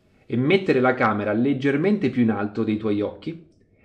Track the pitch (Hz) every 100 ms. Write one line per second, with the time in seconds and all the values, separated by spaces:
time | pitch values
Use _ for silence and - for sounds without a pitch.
0 | _ _ - 113 135 196 190 131 127 127
1 | 117 104 104 107 131 135 139 143 185 214
2 | 139 123 113 101 104 113 107 107 110 101
3 | 98 - 156 170 - _ _ _